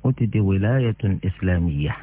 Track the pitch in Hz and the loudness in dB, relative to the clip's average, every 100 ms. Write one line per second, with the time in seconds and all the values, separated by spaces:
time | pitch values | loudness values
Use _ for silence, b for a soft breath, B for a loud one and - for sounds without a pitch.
0 | 123 135 117 110 98 98 104 131 120 107 | -2 0 0 0 2 2 2 2 0 0
1 | 104 95 95 - 92 90 85 71 73 - | -2 -2 -2 -2 0 0 0 0 -4 -6